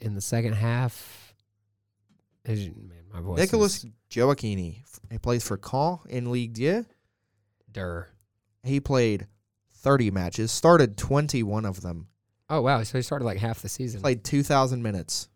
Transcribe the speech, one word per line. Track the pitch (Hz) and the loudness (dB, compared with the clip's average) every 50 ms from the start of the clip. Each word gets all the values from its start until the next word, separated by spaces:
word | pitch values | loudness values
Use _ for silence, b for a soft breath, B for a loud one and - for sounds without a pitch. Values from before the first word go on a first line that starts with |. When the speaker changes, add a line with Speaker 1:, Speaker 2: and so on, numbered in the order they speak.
Speaker 1:
in | 117 107 101 | -6 -6 -6
the | 98 | -6
second | - - 120 117 113 95 110 | -4 -2 -2 0 0 0 0
half. | 101 113 117 117 123 127 117 - - - - - - - - _ _ _ _ _ _ _ _ _ _ _ _ _ _ _ _ _ _ _ _ _ _ - | 0 0 0 0 0 0 -2 -4 -6 -16 -20 -20 -20 -20 -20 _ _ _ _ _ _ _ _ _ _ _ _ _ _ _ _ _ _ _ _ _ _ -8
His, | 117 110 104 98 | -6 -4 -4 -4
man, | 82 - 107 104 95 87 85 85 98 101 | -6 -10 -14 -18 -20 -20 -20 -20 -14 -12
my | 87 | -8
voice | 85 101 - 151 | -6 -2 0 0
Speaker 2:
Nicolas | 180 185 240 220 208 190 196 - - | 2 4 4 4 4 2 0 -2 -8
Speaker 1:
is | 110 - _ _ - | -14 -20 _ _ -4
Speaker 2:
Gioacchini. | - 117 123 139 139 - 120 107 101 95 87 82 87 113 | 0 4 4 4 4 2 0 -2 -2 -2 -4 -6 -8 -12
F-, | - - - - - - | -18 -20 -20 -20 -16 -12
he | 113 | -10
plays | 113 - 123 120 117 - | -6 -2 0 0 0 -2
for | - 101 | -4 -6
Caen | 95 - - - 135 151 170 180 165 - | -6 -6 -4 -2 0 0 0 -2 -4 -8
in | - 127 123 120 120 | -8 -8 -6 -4 -2
Ligue | 123 123 120 117 113 | -2 -2 -4 -4 -4
deux. | 110 131 151 196 233 226 - _ _ _ _ _ _ _ _ _ _ _ _ _ _ _ - | -2 0 0 0 0 -2 -6 _ _ _ _ _ _ _ _ _ _ _ _ _ _ _ -14
Speaker 1:
Dur. | 101 98 92 90 87 85 85 - _ _ _ _ _ _ _ _ _ _ - | -10 -8 -6 -6 -6 -8 -10 -12 _ _ _ _ _ _ _ _ _ _ -4
Speaker 2:
He | 127 139 139 | -2 -2 -2
played | 139 - 135 127 120 110 104 95 98 - _ _ _ _ _ _ _ _ _ | 0 0 2 4 4 4 2 0 -4 -10 _ _ _ _ _ _ _ _ _
thirty | _ - 135 139 131 117 104 | _ 2 4 4 4 4 2
matches, | 98 95 87 85 - - 110 113 | 0 0 -2 -2 -2 -4 -2 -2
started | - - - 165 175 160 131 107 101 | 0 4 8 8 10 10 8 6 2
twenty-one | - - - 135 147 151 143 - 123 110 101 104 107 110 | -2 -2 0 0 2 0 0 0 -2 -2 -2 -2 -2 -2
of | 98 90 92 | -4 -6 -6
them. | 90 87 85 82 - - _ _ _ _ _ _ _ - | -6 -8 -8 -8 -10 -16 _ _ _ _ _ _ _ -4
Speaker 1:
Oh, | 156 156 | 0 0
wow. | 120 131 139 113 110 | 2 2 2 2 0
So | - - | -2 -4
he | 127 | -4
started, | 120 - 143 139 120 | -4 -4 -4 -2 -2
like, | 113 95 98 | -2 -2 -2
half | 113 113 113 - | -2 -4 -4 -6
the | - 98 | -8 -10
season. | - - 131 120 113 98 | -8 -6 -6 -6 -6 -2
Speaker 2:
Played | 98 139 127 110 - | 0 0 0 0 -2
two | - 147 143 135 | 0 0 2 2
thousand | - 143 135 131 127 131 123 | 4 4 2 2 2 0 -2
minutes. | 117 107 101 90 80 - - - - - _ | -2 -4 -4 -4 -4 -6 -6 -6 -8 -10 _